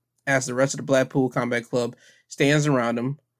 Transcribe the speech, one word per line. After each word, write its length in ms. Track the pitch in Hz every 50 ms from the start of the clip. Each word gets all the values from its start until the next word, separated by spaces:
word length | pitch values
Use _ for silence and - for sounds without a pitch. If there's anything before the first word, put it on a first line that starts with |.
| _ _ _ _ -
as 220 | - 139 131 127 127
the 80 | 123
rest 180 | 123 135 135 -
of 60 | 139
the 40 | 120
Blackpool 460 | 123 135 131 131 135 - 143 131 127
Combat 400 | - 135 123 120 120 120 120 -
Club 260 | - 123 120 - 151 - _ _ _ _ _ -
stands 380 | - - 147 139 147 156 147
around 320 | 151 143 127 117 117 120 120
him. 220 | 117 131 143 - _ _ _